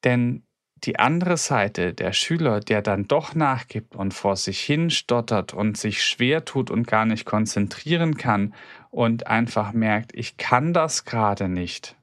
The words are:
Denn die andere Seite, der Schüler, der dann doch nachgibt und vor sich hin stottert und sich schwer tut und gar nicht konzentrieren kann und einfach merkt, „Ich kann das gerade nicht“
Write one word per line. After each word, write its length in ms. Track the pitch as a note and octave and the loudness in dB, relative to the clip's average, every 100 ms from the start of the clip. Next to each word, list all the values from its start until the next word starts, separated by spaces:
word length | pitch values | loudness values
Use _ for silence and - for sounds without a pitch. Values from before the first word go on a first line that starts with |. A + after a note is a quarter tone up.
Denn 400 | C3 B2 A#2+ C#3 _ _ _ _ | 4 4 2 -2 _ _ _ _
die 160 | - - | -6 2
andere 380 | A#2+ E3+ F3+ E3+ | 2 4 0 0
Seite, 560 | - C3 G2+ G2+ F2 | 0 0 0 0 -2
der 200 | - F#2 | -2 -2
Schüler, 460 | G2 - E3 D3+ G#2+ | -2 -2 0 2 0
der 240 | - G#2+ | 0 0
dann 240 | G#2 G2 G2+ | 2 0 2
doch 260 | D3 D3+ | 0 0
nachgibt 640 | D#3+ D3 B2+ - A2+ - F2 | 0 0 0 -4 -10 -10 -6
und 180 | G2 | -6
vor 220 | - G#2 G2 | -2 -2 0
sich 260 | - F#2+ | -2 -6
hin 300 | - D3 E3 | 0 0 2
stottert 640 | - - A#2+ A#2 A2 - - | 0 0 0 2 -2 -2 -2
und 220 | G#2+ G#2 | -2 0
sich 260 | A2 G2+ | -4 -2
schwer 420 | - - B2 D#3 - | -2 0 2 2 0
tut 240 | C#3 B2+ | -4 -2
und 160 | A2 A#2 | -2 2
gar 200 | A2 A2 | 2 2
nicht 200 | A2 - | 0 0
konzentrieren 880 | G#2+ G#2+ - G2 - D3 E3+ E3 D3 | 0 0 0 -2 -4 -2 2 2 0
kann 380 | B2 G#2 G2+ - - - - | 0 2 0 -4 -20 -20 -12
und 340 | - A#2 A#2 - | 0 2 0 0
einfach 480 | A2+ A#2 - G#2 | 0 2 0 -2
merkt, 380 | A2+ A2 G#2+ A2+ | 0 0 0 -2
„Ich 240 | - A#2 - | -10 -12 -8
kann 360 | - B2 D#3 | 0 2 4
das 320 | E3+ D#3+ - - | 2 0 -2 -4
gerade 440 | A#2 G#2+ G2+ F#2+ | 0 2 2 -2
nicht“ 460 | F2+ F2 - - - | -2 -4 -8 -14 -20